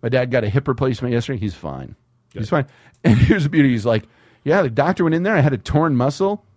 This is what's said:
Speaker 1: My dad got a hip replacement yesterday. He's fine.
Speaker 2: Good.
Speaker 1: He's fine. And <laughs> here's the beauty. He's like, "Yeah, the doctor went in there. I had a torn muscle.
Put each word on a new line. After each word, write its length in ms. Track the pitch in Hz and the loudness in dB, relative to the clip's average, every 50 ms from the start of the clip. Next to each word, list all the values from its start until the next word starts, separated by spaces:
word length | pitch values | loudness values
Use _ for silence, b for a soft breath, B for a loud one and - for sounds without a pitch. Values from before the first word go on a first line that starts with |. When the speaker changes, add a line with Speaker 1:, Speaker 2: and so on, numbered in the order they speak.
Speaker 1:
My 60 | - 117 | -4 0
dad 200 | 123 127 127 123 | 0 0 0 0
got 140 | 120 127 110 | 0 0 0
a 60 | 104 | 0
hip 180 | 98 139 135 - | -2 -2 -2 -2
replacement 460 | 131 117 139 131 123 - - 123 120 | -2 -2 0 -2 -2 -2 -4 -2 -2
yesterday. 240 | 117 117 - 135 107 | -2 -2 -4 -6 -4
He's 160 | 107 104 87 | -4 -6 -6
fine. 420 | - - 76 69 65 67 - - _ _ _ _ _ _ _ _ | -8 -12 -12 -12 -12 -14 -16 -18 _ _ _ _ _ _ _ _
Speaker 2:
Good. 60 | 101 | -12
Speaker 1:
He's 100 | 107 - | -6 -4
fine. 160 | 185 151 139 b b b b b b b _ | -2 -2 -2 b b b b b b b _
And 120 | - 110 120 | 2 4 4
<laughs> 0 | |
here's 260 | 123 - 220 202 143 | 6 4 4 2 0
the 40 | 147 | 0
beauty. 220 | 156 160 143 135 | 2 2 4 4
He's 160 | 123 113 101 | 2 0 0
like, 180 | 120 113 110 - b b b b b b b b | 0 -2 -2 -2 b b b b b b b b
"Yeah, 160 | 139 156 202 | 0 0 2
the 80 | 180 131 | 2 0
doctor 340 | 113 123 139 165 185 - 180 | 0 0 0 0 0 0 0
went 100 | 165 160 | 0 0
in 80 | 165 | 0
there. 120 | 175 202 220 | 0 0 2
I 60 | 175 | 2
had 140 | 135 147 135 | 2 2 0
a 40 | 107 | -2
torn 380 | - - - 151 160 165 139 | -6 -2 0 0 2 2 2
muscle. 480 | 120 123 139 143 - 190 196 208 208 _ _ _ | 2 0 0 0 -2 -2 -2 -2 -4 _ _ _